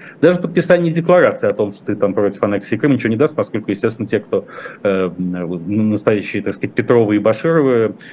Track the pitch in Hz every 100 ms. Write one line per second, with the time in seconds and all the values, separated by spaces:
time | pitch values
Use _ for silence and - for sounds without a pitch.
0 | - - 165 180 180 175 160 175 165 165
1 | 165 180 123 101 104 98 104 101 - 104
2 | 101 98 101 98 104 101 - 113 147 123
3 | 113 113 151 151 101 107 104 98 113 -
4 | 104 107 - 98 - - - - 101 95
5 | 92 82 90 90 85 90 85 104 107 107
6 | 117 104 92 104 101 98 - - 104 120
7 | 104 104 104 113 165 165 135 120 107 98
8 | -